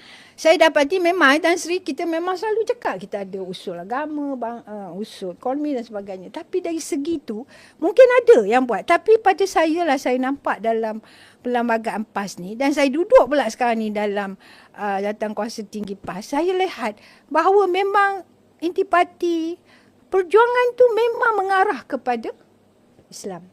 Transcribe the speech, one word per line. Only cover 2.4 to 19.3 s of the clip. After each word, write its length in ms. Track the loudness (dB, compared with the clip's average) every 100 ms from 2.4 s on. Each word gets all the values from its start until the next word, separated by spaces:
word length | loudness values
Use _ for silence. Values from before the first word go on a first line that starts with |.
| -2 -2
cakap 380 | -2 -4 -6 -8
kita 240 | -8 -10 -8
ada 160 | -10
usul 320 | -10 -10 -10
agama, 640 | -10 -6 -6 -6 -6 -6 -6
bang-, 240 | -8 -10
uh, 320 | -14 -14 -12
usul 400 | -12 -12 -10 -12
ekonomi 400 | -8 -6 -4 -4
dan 80 | -6
sebagainya. 480 | -8 -12 -12 -14 -14
Tapi 320 | -16 -8 -6
dari 160 | -4 -6
segi 400 | -6 -6 -4 -6
tu, 240 | -6 -10 -12 -20 -20 -4
mungkin 240 | 2 6 6 6
ada 240 | 6 6 6
yang 160 | 2
buat. 240 | 2 -2 0
Tapi 320 | 2 4 4
pada 240 | 4 2 0
saya 320 | 2 2 2
lah, 160 | 0 0
saya 240 | 0 -2
nampak 400 | -2 -4 -4 -4
dalam 400 | -2 -2 -4 -8 -14 -20 -20 _
perlembagaan 640 | -4 -2 0 -2 -2 -6 -6
pas 320 | -8 -8 -10
ni, 160 | -10
dan 160 | -4 -2
saya 160 | 2 0
duduk 400 | 0 6 6 6
pula 240 | 2 0
sekarang 320 | -2 -2 -2
ni 80 | -4
dalam, 480 | -4 -4 -4 -6 -10 -20 -20 _ -10
uh, 240 | -6 -4
jawatan 320 | -4 -4 -6
kuasa 320 | -6 -8 -8 -12
tinggi 320 | -10 -10 -10
pas, 240 | -10 -12
saya 320 | -6 -2 0
lihat 480 | 0 -2 -4 -8 -10 -18 -20 -4
bahawa 320 | 0 4 4 4
memang 560 | 2 2 2 2 0 -10 _ _ _
intipati 960 | -6 -4 0 0 0 -2 -2